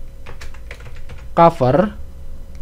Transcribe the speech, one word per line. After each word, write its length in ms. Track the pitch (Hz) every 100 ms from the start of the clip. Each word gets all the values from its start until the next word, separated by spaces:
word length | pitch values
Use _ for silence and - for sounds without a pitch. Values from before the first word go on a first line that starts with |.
| - - - - - - - - - - - - - -
cover. 640 | 170 - 127 147 202 - - - - - - -